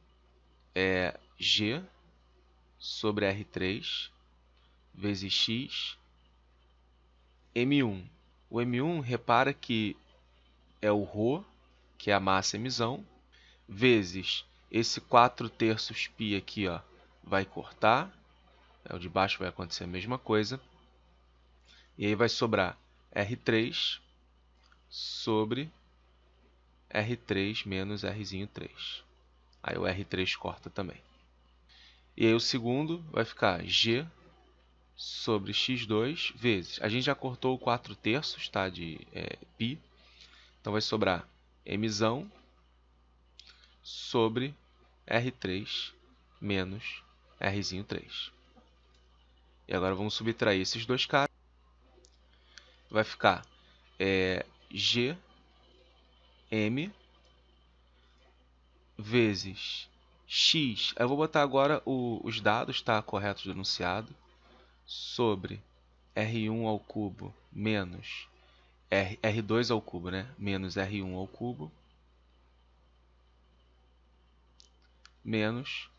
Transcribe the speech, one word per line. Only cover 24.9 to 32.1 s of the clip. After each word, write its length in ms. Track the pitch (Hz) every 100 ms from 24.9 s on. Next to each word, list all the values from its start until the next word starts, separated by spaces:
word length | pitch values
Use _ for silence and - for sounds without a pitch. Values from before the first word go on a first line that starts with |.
| - - - - 107 107 120 160 - _ _ _ _ _ _ - _ _ _ -
R 260 | 107 110 117
três 480 | - 95 98 110
menos 400 | 101 95 98 104
Rzinho 420 | 98 104 98 95 104
três. 600 | - - - - - - _ _ _ _ _
Aí 140 | - 85
o 100 | 92
R 160 | 95
três 320 | 95 92 92 -
corta 340 | 92 - -
também. 320 | - 92 - - _ _ _ _ _ _ - - - _